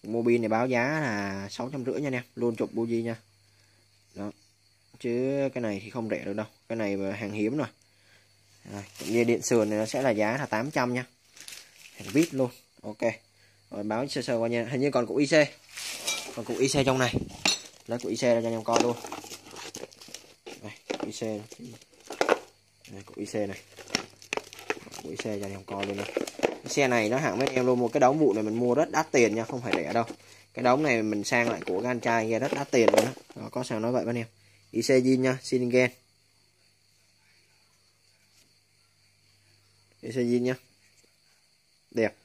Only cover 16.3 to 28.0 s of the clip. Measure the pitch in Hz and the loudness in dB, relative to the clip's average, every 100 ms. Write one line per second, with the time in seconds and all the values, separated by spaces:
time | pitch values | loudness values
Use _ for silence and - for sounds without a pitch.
16.3 | - 110 117 131 143 131 131 123 - - | -10 -6 0 2 4 4 4 2 0 -6
17.3 | - - - - - - 117 95 113 127 | -2 -2 -2 -6 -20 -10 -8 -4 0 4
18.3 | 117 117 113 110 117 120 120 - - - | 4 2 -4 0 2 2 0 -6 -12 -14
19.3 | - - - - - - - - - - | -18 -16 -16 -14 -14 -16 -18 -20 -20 -20
20.3 | - - - 104 98 - - - 110 113 | -20 -20 -16 -16 -16 -10 -6 -6 -6 -4
21.3 | 107 110 - 240 113 - - - - - | -6 -10 -16 -16 -18 -20 -20 -16 -2 2
22.3 | - - _ _ _ - 98 98 - 104 | 2 0 _ _ _ -18 -18 -16 -12 -8
23.3 | 110 101 95 - - - - - - - | -4 -6 -8 -16 -20 -8 -8 -8 -18 -8
24.3 | - - - - - - - 78 82 113 | -8 -8 -20 -10 -10 -10 -14 -12 -8 -6
25.3 | 104 101 98 95 98 98 101 - - - | -6 -6 -10 -10 -8 -6 -6 -4 -4 -6
26.3 | - - - 131 - 139 120 107 127 151 | -2 -4 -4 -4 2 4 4 4 2 0
27.3 | 98 135 131 127 123 120 143 | 0 0 2 4 4 2 6